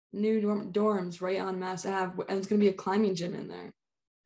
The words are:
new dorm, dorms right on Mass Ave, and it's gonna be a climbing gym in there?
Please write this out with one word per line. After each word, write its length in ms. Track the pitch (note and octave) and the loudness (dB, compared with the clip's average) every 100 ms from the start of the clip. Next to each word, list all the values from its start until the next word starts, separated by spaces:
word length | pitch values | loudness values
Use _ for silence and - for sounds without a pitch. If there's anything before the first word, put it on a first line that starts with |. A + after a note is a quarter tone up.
| _ | _
new 300 | G3+ G#3+ A3 | -2 2 2
dorm, 320 | G#3 G#3 F#3+ | 2 0 0
dorms 480 | G#3 G#3+ G3+ F3+ E3+ | 2 2 2 -2 -4
right 180 | F#3 F#3+ | -2 -2
on 180 | F#3 F#3 | -2 -4
Mass 260 | F#3 F#3 F#3+ | -4 -4 -2
Ave, 360 | G3 F#3 F3+ - | -2 -2 -4 -4
and 100 | G3 | -2
it's 100 | G3 | 2
gonna 120 | G#3+ | 4
be 80 | G3+ | 4
a 60 | |
climbing 420 | F#3+ G3+ G3+ G#3+ F3 | 4 0 2 2 0
gym 180 | F3 | -4
in 140 | E3 - | -6 -8
there? 260 | F3 - - _ _ _ _ | -10 -14 -16 _ _ _ _